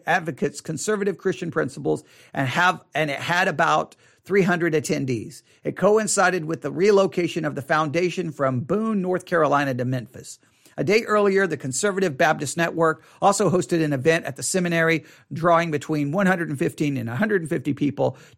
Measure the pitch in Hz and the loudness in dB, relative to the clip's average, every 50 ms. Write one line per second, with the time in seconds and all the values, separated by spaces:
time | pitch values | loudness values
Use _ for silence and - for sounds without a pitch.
0 | - 147 165 185 165 165 127 - 202 143 - - - - 160 147 - 208 214 196 | -2 0 0 0 0 -4 -6 -4 -4 -4 -4 -6 -10 -8 -8 -6 -2 -2 -2 -2
1 | 202 202 175 - - 190 175 - 180 165 - 160 151 127 - 151 - 156 156 - | -2 -4 -4 -4 -4 -4 -4 -4 -6 -6 -4 -4 -4 -4 -6 -6 -4 -4 -4 -4
2 | - _ _ - - - - 143 135 127 127 160 180 180 175 - - _ - 151 | -6 _ _ -20 -20 -12 -6 -4 -4 -2 0 2 2 2 2 0 -6 _ -4 -4
3 | 156 143 139 - 127 - 170 175 190 190 156 143 165 151 151 160 156 - - _ | -2 -2 -4 -6 -4 -2 0 0 0 0 2 2 2 2 2 2 0 -4 -10 _
4 | _ _ _ _ _ - 185 202 175 196 - 165 170 170 156 151 - - 156 147 | _ _ _ _ _ 0 2 2 4 4 2 0 0 0 0 0 0 0 -4 -2
5 | 135 131 123 110 - - - - _ _ _ _ - - - - 185 202 208 220 | -2 -4 -4 -4 -6 -10 -14 -20 _ _ _ _ -8 -8 -4 2 2 4 4 4
6 | 214 185 - 202 185 180 180 180 156 156 165 - - 147 139 151 190 214 202 196 | 2 0 2 2 2 2 2 0 -4 -4 -6 -6 -6 -6 -2 2 4 4 6 6
7 | 196 185 - 185 175 156 - 175 156 151 143 139 127 - 160 156 160 147 131 170 | 4 2 0 -2 -2 -2 -2 -4 -4 -4 -6 -6 -4 0 0 0 0 0 0 0
8 | 185 175 160 185 175 165 - - 143 131 127 123 - 127 175 208 220 226 220 196 | 0 0 -2 -4 -6 -6 -4 -2 0 0 0 -2 -2 -2 -2 -2 -2 -2 -2 -2
9 | 180 180 185 175 180 - 180 165 156 139 143 143 143 139 127 135 156 131 135 123 | 0 -2 -2 -4 -2 -2 0 2 2 4 2 2 2 0 -2 -2 -2 -2 -2 -4
10 | 110 - - - - - - - _ _ _ _ _ - - - 151 - - 233 | -6 -10 -16 -18 -18 -18 -20 -20 _ _ _ _ _ -18 -8 -4 0 2 2 2
11 | - - 214 208 202 202 190 190 196 180 156 - - 131 127 - - 208 185 196 | 2 2 2 2 4 4 2 2 2 0 -2 -4 -6 -6 -6 -2 -2 0 0 0
12 | 190 175 139 131 170 156 160 156 160 131 - 170 165 170 - 160 165 160 156 - | 0 -2 2 2 2 2 2 0 -2 -6 -2 -2 -2 -2 0 0 0 0 0 -2
13 | - - - - 165 196 196 - 208 170 160 180 170 - 170 165 160 151 143 131 | -8 -20 -8 2 2 2 4 4 2 2 2 2 0 0 0 0 0 0 0 0
14 | 127 160 160 170 - - 135 - 131 - - 185 180 175 170 165 165 165 165 151 | 2 2 2 2 0 -6 -10 -8 -6 -4 -2 0 0 0 2 2 2 2 2 0
15 | - - - - _ - 143 147 160 175 170 165 170 170 147 143 - - 160 151 | -2 -8 -20 -20 _ -12 -8 -2 2 4 4 4 4 0 -4 -4 -4 -2 -2 -2
16 | 143 143 151 202 202 185 190 170 170 151 147 127 170 160 - - 160 147 139 127 | 0 0 0 2 2 2 2 2 0 -4 -4 -2 -2 -4 -2 -2 -2 -2 -2 -2
17 | 113 117 120 123 214 214 208 185 165 143 170 156 131 151 135 - 147 139 131 - | -4 -6 -2 -2 -2 0 0 0 0 -2 -4 -4 -2 -4 -2 0 -2 -2 0 0
18 | 135 127 127 - - - - | -2 -2 -2 -6 -18 -18 -6